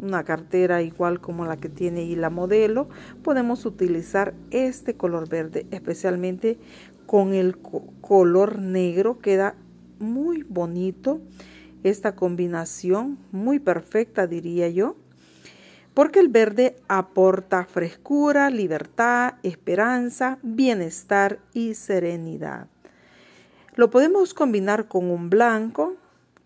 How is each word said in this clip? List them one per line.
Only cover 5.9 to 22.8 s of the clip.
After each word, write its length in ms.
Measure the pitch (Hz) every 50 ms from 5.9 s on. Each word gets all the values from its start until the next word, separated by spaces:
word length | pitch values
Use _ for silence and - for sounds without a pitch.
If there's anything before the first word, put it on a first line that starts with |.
| 170 165 - 190 180 180 180 185 185 185 - 226 233 - - - - - - - - - -
con 260 | - - 202 196 190 196
el 260 | 190 185 180 185 -
co-, 260 | - - - 156 - - - -
color 580 | - - 202 196 185 175 170 185 202 202 208 202
negro. 600 | 196 185 185 185 185 175 170 180 202 226 247 240
Queda 340 | - 202 196 190 196 202 - - - - - - - - - -
muy 420 | 214 220 233 262 294 330 349 320 285
bonito 800 | - 208 175 175 165 170 180 180 190 185 - - 262 285 320 - - - - - - - - - - - - -
esta 320 | 190 208 202 - 214 190
combinación, 1040 | 190 185 180 175 175 180 175 170 165 165 160 - - - 180 185 202 240 277 285 - - -
muy 300 | - 190 208 240 285 285
perfecta, 680 | 285 - 175 165 160 - - 214 233 - - - 190
diría 420 | 170 170 170 165 170 170 175 175 170
yo, 280 | 170 180 202 269 403 - _ _ _ _ _ _ _ _ - - - - - - - - _ _ -
porque 240 | - 294 311 311 392
el 100 | 370 302
verde 460 | 226 233 220 214 208 214 254 254 247 - _ -
aporta 760 | 196 190 185 190 - 190 185 190 185 190 190 - 196 185 175
frescura, 840 | - - 180 170 170 - - - - 285 285 285 294 285 285 277 277
libertad, 840 | 262 226 202 170 156 151 147 - - - 233 240 240 240 247 254 - - -
esperanza, 960 | 190 170 - - - 175 180 214 233 254 247 247 240 240 - 262 254 262 262 -
bienestar 960 | 233 220 226 269 254 233 202 175 160 165 - - - 208 202 196 196 202 - _ _ -
y 220 | 240 233 226 220
serenidad. 920 | - - - 202 185 175 170 170 170 165 165 160 147 160 - - - - - _ _